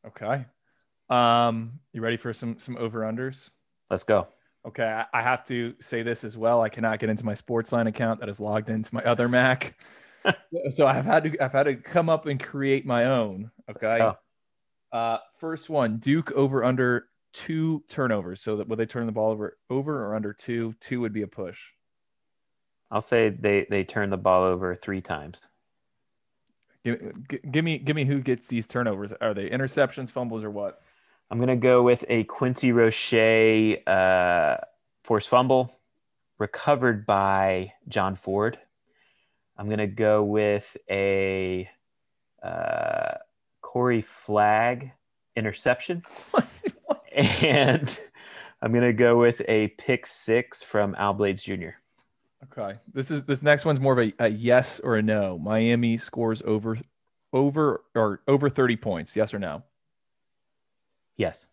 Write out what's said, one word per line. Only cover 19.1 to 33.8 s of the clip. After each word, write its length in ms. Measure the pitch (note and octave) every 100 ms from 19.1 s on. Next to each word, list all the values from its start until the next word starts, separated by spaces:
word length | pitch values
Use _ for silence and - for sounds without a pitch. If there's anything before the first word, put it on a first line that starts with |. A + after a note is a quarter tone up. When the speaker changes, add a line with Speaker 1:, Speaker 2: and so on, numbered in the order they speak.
Speaker 1:
ball 200 | G#2+ A2
over, 260 | G#2+ G#2 - _
over 380 | B2+ C#3+ D3 G#2
or 80 |
under 180 | G#2+ G#2
two? 440 | G#2 - A#2 A2+ A2+
Two 220 | - B2
would 120 | A#2
be 100 | G#2+
a 40 | G2
push. 320 | - F#2 F#2 - _ _ _ _ _ _ _ _ _ _ _ _
Speaker 2:
I'll 120 | G#2+
say 300 | - A#2+ A2
they, 360 | G2 G#2 G2+ -
they 140 | G2+
turn 280 | F#2 - G2+
the 60 | G2
ball 280 | F#2 F#2
over 320 | F#2 F2+ F#2 F2+
three 240 | - F#2+
times. 400 | - D#2+ D2 - _ _ _ _ _ _ _ _ _ _ _ _ _ _
Speaker 1:
Give, 280 | A#2 A#2 - - C3+
g-, 120 | C#3 D3+
give 140 | D3
me, 140 | E3 D3+
give 180 | C3+ D3+
me 80 |
who 160 | C3+ C#3+
gets 260 | C3 B2 -
these 220 | A#2+ A2+
turnovers. 440 | B2 A#2+ G2 G2+ -
Are 140 | A2+
they 160 | G2+ G2
interceptions, 600 | B2+ C3+ C#3+ C3 - B2+
fumbles, 340 | - B2 A2+
or 60 | G#2+
what? 320 | G#2 G2+ - _ _ _ _ _
Speaker 2:
I'm 80 | A#2
gonna 160 | B2 B2+
go 260 | B2+ B2
with 220 | B2 A#2+ -
a 140 | A#2
Quincy 460 | G#2+ - B2+ B2 B2+
Roche, 1080 | A#2+ A2+ A2 - A2+ A2 A2+ A2 A2 A2 G#2